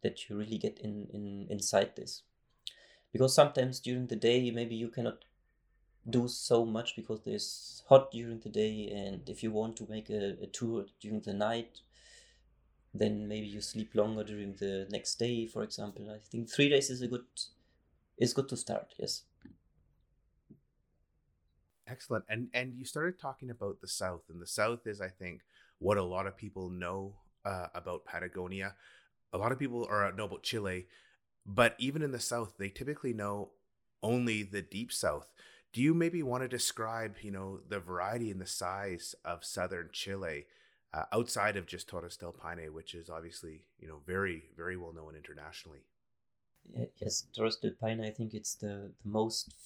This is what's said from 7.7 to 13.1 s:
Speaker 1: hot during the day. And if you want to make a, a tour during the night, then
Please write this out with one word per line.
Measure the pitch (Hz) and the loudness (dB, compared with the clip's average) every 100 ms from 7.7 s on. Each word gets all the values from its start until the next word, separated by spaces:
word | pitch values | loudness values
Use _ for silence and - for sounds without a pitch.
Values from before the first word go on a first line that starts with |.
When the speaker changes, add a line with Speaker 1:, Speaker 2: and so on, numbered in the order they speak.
| - - | -16 12
Speaker 1:
hot | 135 135 | 12 12
during | 117 117 113 | 0 -6 -6
the | 107 | -4
day. | 104 110 107 101 | 2 2 0 -4
And | 101 98 92 - | -4 -4 -6 -8
if | 104 | -4
you | 110 | -2
want | 107 113 113 | 0 -2 -4
to | 107 | -8
make | 107 107 | -8 -4
a, | 107 101 92 | -2 -2 -2
a | 95 | -8
tour | - 117 113 202 _ | -4 -2 -2 -4 _
during | 107 107 | -6 -4
the | 104 | -2
night, | 98 107 117 117 - - - - - - _ _ _ _ _ _ | 0 2 2 -2 -10 -20 -20 -20 -20 -20 _ _ _ _ _ _
then | 107 104 | 0 2